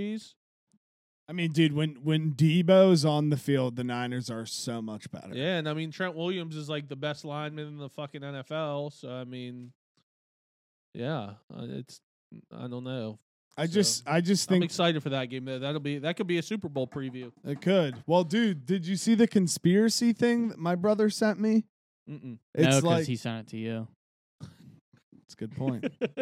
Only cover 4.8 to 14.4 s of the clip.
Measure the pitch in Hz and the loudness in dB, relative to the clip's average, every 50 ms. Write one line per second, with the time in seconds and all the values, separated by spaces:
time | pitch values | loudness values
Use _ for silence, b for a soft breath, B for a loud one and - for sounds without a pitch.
4.8 | 113 110 107 104 - - - - - 95 - 120 135 170 190 170 156 156 151 156 | -6 -8 -10 -10 -12 -14 -14 -14 -14 -10 -8 -6 -4 -2 -2 -2 -2 -4 -4 -4
5.8 | 160 160 147 - 190 185 165 160 170 175 190 185 170 165 156 156 151 143 156 147 | -6 -8 -6 -6 -6 -6 -6 -4 -4 -4 -4 -4 -6 -8 -10 -10 -8 -8 -8 -8
6.8 | 147 139 139 135 139 147 147 147 - 156 143 147 151 151 151 156 151 151 147 147 | -8 -10 -10 -6 -6 -6 -6 -6 -8 -8 -8 -6 -8 -8 -8 -10 -12 -12 -12 -12
7.8 | 143 139 - - 151 139 - 147 139 139 139 135 123 - 156 160 160 151 143 143 | -14 -14 -12 -12 -14 -12 -12 -12 -12 -10 -10 -10 -10 -8 -6 -6 -4 -4 -4 -6
8.8 | 143 143 139 - - 131 123 127 127 123 127 127 123 123 123 123 123 123 127 _ | -6 -8 -10 -12 -14 -12 -10 -10 -12 -12 -12 -12 -12 -12 -12 -14 -16 -18 -20 _
9.8 | _ _ _ _ _ _ _ _ _ _ _ _ _ _ _ _ _ _ _ _ | _ _ _ _ _ _ _ _ _ _ _ _ _ _ _ _ _ _ _ _
10.8 | _ _ - 107 117 135 160 139 104 98 101 107 _ _ - - 123 120 131 135 | _ _ -12 -10 -8 -6 -6 -6 -8 -10 -12 -18 _ _ -16 -14 -12 -12 -10 -12
11.8 | 127 - - - _ _ _ _ _ _ - - - _ 113 113 120 123 123 123 | -12 -14 -18 -20 _ _ _ _ _ _ -20 -20 -20 _ -16 -14 -12 -12 -12 -10
12.8 | 127 127 131 127 113 110 110 - _ _ _ _ _ _ - - 151 170 165 208 | -10 -8 -8 -6 -8 -8 -10 -14 _ _ _ _ _ _ -8 -6 -4 0 2 2
13.8 | 196 - - - - 143 151 165 175 175 202 175 | 2 2 0 -4 -2 0 0 2 2 2 2 0